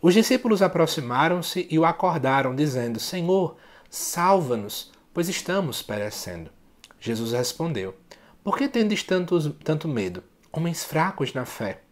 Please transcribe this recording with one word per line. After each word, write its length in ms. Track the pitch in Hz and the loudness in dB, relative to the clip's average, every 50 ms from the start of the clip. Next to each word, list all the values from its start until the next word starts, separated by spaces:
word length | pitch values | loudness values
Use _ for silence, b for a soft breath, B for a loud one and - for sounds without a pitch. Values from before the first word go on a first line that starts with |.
Os 140 | - 170 180 | 6 6 6
discípulos 480 | 220 220 - 262 247 - 240 220 185 196 | 6 6 4 2 2 4 2 4 4 4
aproximaram-se 1040 | 180 185 175 165 160 - - 135 120 123 127 147 165 175 175 165 - - 180 170 - | 2 4 2 2 2 2 -4 -4 -2 0 2 2 2 2 0 -2 -4 -4 -6 -4 0
e 120 | 160 156 | 2 4
o 40 | 165 | 4
acordaram, 680 | 165 165 - - 180 165 160 123 131 135 139 135 131 127 | 4 2 2 0 0 0 2 2 2 2 2 2 0 0
dizendo: 460 | 135 151 151 127 127 120 120 117 110 | 0 0 0 0 -2 -2 -2 -4 -4
'Senhor, 560 | - - - 180 165 175 190 196 185 160 - B B B B B B B | -6 -6 -4 -2 0 2 2 2 2 0 -4 B B B B B B B
salva-nos, 1000 | - - - - - 165 175 185 196 196 165 127 123 110 104 104 - - - b b b b b _ | -10 -8 -6 -4 -2 0 4 4 4 4 4 2 -2 -2 -2 -6 -8 -10 -12 b b b b b _
pois 160 | 175 170 170 | -4 -2 -2
estamos 540 | 180 - - - 180 196 190 143 113 - - | -2 -4 -4 -2 -2 0 0 -2 -4 -6 -6
perecendo.' 720 | - 107 104 104 107 107 - - - 90 82 82 76 _ _ _ _ _ _ - _ - _ | -6 -6 -4 -4 -6 -6 -8 -10 -10 -10 -12 -12 -16 _ _ _ _ _ _ -20 _ -20 _
Jesus 320 | - 120 117 110 117 113 117 | -6 -4 -4 -2 -2 -2 -2
respondeu: 640 | 123 127 120 - - 165 170 151 110 95 95 - - _ B B B B B B B _ | -2 -2 -2 -4 -4 -4 -4 -4 -4 -6 -8 -10 -14 _ B B B B B B B _
'Por 120 | 202 - | -4 -2
que 120 | - 277 277 | 0 0 0
tendes 340 | - 233 220 208 214 - - | 2 2 2 2 0 -2 -2
tantos, 480 | - 190 185 180 170 180 175 151 151 143 - - | 0 0 0 0 2 0 0 0 0 -4 -6 -2
tanto 240 | - 160 156 - 165 | -2 -2 0 0 -2
medo, 340 | 139 117 98 92 87 90 - _ _ _ _ _ - | -2 -2 -2 -2 -4 -8 -14 _ _ _ _ _ -6
homens 320 | 151 165 170 165 - - | -4 -2 -2 -2 -4 -8
fracos 500 | - - 156 165 190 - - 139 127 - | -2 0 0 0 0 0 -2 -4 -4 -2
na 100 | 131 123 | -6 -6
fé?' 360 | - - - 117 98 95 - _ _ | -6 -8 -8 -6 -6 -6 -10 _ _